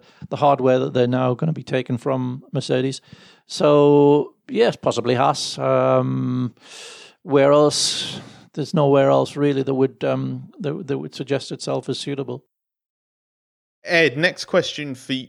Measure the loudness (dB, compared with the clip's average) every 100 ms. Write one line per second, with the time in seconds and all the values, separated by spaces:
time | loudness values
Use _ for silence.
0 | _ -20 -10 0 2 2 2 2 0 0
1 | 0 0 0 0 -2 -4 -4 -6 -4 -6
2 | -4 -4 -6 -10 -8 -6 -2 -2 -2 -6
3 | _ -20 -20 _ -12 0 4 6 6 6
4 | 6 4 2 _ -6 0 0 0 -2 -2
5 | 0 2 2 0 -6 -4 0 2 2 2
6 | 0 -2 -2 -2 -4 -8 -20 -20 -20 -20
7 | -20 _ 0 4 6 6 4 2 -4 -4
8 | -8 -12 -16 -20 _ -10 -4 0 2 4
9 | 4 2 0 -2 -2 0 -2 0 -2 -2
10 | -4 -4 -6 -8 -14 -10 -8 -8 -6 -8
11 | -8 -10 -6 -6 -6 -12 -8 -6 -6 -8
12 | -8 -8 -8 -12 _ _ _ _ _ _
13 | _ _ _ _ _ _ _ _ -2 2
14 | 2 2 -2 -4 -2 -2 -2 -6 -10 -10
15 | -8 -8